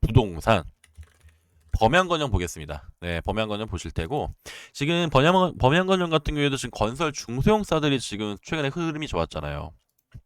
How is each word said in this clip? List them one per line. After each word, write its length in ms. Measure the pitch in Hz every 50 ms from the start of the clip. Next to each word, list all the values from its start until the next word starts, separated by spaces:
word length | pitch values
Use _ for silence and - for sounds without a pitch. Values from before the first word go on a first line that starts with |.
부동산. 640 | - - 113 131 117 101 85 78 - 110 113 92 73 - - _ _ _ _ - - - _ _ _ - _ _ _ _ _ _ _ _ -
범양건영 580 | - 110 117 139 180 185 175 175 160 147 135
보겠습니다. 580 | 101 92 87 85 - 85 76 73 76 73 - - - _
네, 200 | - 87 85 82
범양건영 460 | - - 98 107 110 107 104 104 110 107
보실 240 | 95 85 - 82
테고 420 | - - 82 82 135 147 98 82 - - _ - - - - - _
지금 380 | - 143 147 170 170 175 160
범양-, 460 | - 131 135 160 185 185 185 170 - -
범양건영 500 | - 127 143 175 185 185 190 185 180 165
같은 240 | 160 156 - - 151
경우에도 240 | 147 143 143 135 131
지금 140 | - 120
건설 420 | - - 107 107 123 135 170 156 143
중소형사들이 840 | - - - 117 131 135 208 214 214 202 - 170 156 147 151 139 127
지금 380 | - - 104 101 107 104 101 92
최근에 280 | - - 165 160 147 135
흐름이 380 | 139 175 170 165 151 147 156 135
좋았잖아요. 640 | - 87 85 80 - 78 73 73 73 73 76 78 - _ _ _ _ _ _ _ _ - -